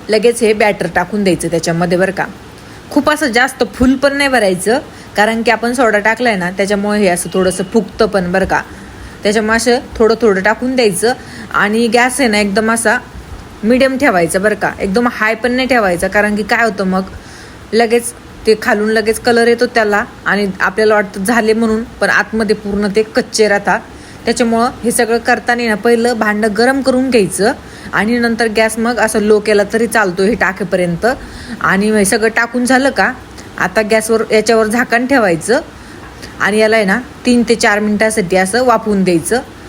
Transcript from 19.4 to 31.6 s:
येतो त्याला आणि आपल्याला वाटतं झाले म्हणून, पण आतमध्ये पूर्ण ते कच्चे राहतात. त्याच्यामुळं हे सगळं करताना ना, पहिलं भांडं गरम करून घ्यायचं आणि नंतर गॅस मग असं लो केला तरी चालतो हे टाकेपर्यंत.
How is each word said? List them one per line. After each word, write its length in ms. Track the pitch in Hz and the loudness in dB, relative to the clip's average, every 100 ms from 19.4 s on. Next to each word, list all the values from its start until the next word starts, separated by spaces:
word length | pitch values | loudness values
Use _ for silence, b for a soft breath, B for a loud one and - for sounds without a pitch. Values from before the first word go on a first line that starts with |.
| 233 | 2
येतो 180 | 233 240 | 2 0
त्याला 380 | 233 214 208 240 - 165 | 0 0 0 -2 -8 -2
आणि 200 | 196 202 185 | 0 -2 -2
आपल्याला 340 | 185 190 214 | -2 0 2
वाटतं 300 | 208 202 208 | 2 0 -4
झाले 280 | 190 233 220 | -2 0 2
म्हणून, 300 | 220 226 220 240 - | 2 0 -2 -4 -4
पण 100 | 196 | 0
आतमध्ये 460 | 170 208 220 214 208 | 0 0 -2 -2 -2
पूर्ण 320 | 202 196 208 202 | -2 -2 0 0
ते 60 | 220 254 | 0 -2
कच्चे 320 | - - 214 | -2 0 2
राहतात. 320 | 202 196 214 - B B B | 2 0 -2 -4 B B B
त्याच्यामुळं 460 | 226 233 233 226 240 - | -4 0 0 0 0 -2
हे 80 | 226 | -2
सगळं 280 | 240 226 233 | 0 0 0
करताना 500 | 226 233 - 240 233 | 0 0 0 -2 -2
ना, 60 | |
पहिलं 440 | 208 240 233 240 233 | 0 2 2 2 0
भांडं 300 | 214 208 220 202 | 0 0 0 2
गरम 220 | 247 277 | 2 2
करून 280 | 262 254 262 | 0 0 2
घ्यायचं 420 | 233 180 - 214 294 B B B | 2 2 0 -2 -2 B B B
आणि 260 | 165 208 240 | -2 0 0
नंतर 300 | 233 226 226 214 | 0 0 0 2
गॅस 220 | 220 226 | 0 0
मग 200 | 226 240 | -2 0
असं 220 | 220 220 | 0 2
लो 180 | 208 214 | 2 2
केला 220 | 214 208 196 | 4 2 2
तरी 140 | 226 233 | 0 0
चालतो 360 | 233 202 175 | 2 0 0
हे 120 | 190 | 0
टाकेपर्यंत. 720 | 214 185 190 180 185 175 170 226 277 B B B 233 | 0 -2 -2 -2 0 0 0 -2 -2 B B B -6